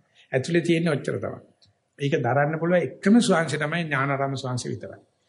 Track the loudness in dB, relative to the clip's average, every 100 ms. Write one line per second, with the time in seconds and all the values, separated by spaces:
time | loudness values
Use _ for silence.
0 | _ _ -4 -4 0 0 2 2 2 -2
1 | -2 -6 -6 -10 -18 _ _ _ _ -6
2 | -2 0 2 2 2 0 2 2 0 -2
3 | 4 6 6 2 0 -2 -2 -4 -2 -2
4 | 0 0 -2 -4 -4 -6 -6 -8 -10 -16
5 | _ _